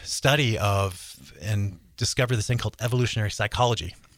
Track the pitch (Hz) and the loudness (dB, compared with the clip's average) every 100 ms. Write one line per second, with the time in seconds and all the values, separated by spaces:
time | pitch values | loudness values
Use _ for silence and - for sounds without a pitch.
0 | - - 131 147 127 110 101 98 98 92 | -8 0 2 4 2 2 2 2 0 -4
1 | - - 67 - 90 104 101 92 - - | -16 -18 -20 -10 -4 -2 -2 -6 -16 -4
2 | 117 - 123 120 104 120 107 - 120 123 | -2 0 0 0 0 0 -2 -2 0 2
3 | 120 113 104 - 107 - 123 113 90 - | 2 0 -2 -2 -2 2 2 2 -4 -12
4 | - | -20